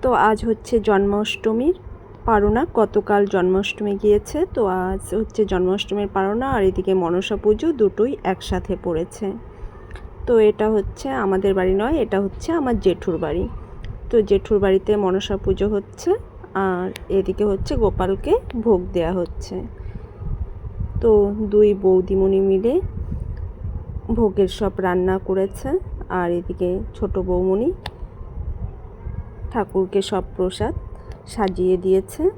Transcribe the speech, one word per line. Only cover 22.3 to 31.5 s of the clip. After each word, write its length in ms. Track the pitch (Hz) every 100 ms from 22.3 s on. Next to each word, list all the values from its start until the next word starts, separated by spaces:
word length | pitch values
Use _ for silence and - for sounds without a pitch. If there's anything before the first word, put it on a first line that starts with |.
| 196 196
মিলে 240 | 190 226 320 - - - - - - - - - - - - - 226
ভোগের 320 | 220 190 190 -
সব 140 | 202 190 185
রান্না 300 | 180 185 190 -
করেছে, 400 | 190 196 - 262 349 - - - 185
আর 100 | 175 175
এদিকে 300 | 175 185 180 185 220
ছোট 200 | - 202 - 185
বৌমণি 400 | 180 185 196 262 381 - - - - - - - - - - - - - - - - -
ঠাকুরকে 500 | 240 196 190 185 202 190
সব 140 | 190 180 -
প্রসাদ 380 | 185 185 214 - - - - - -
সাজিয়ে 500 | - 196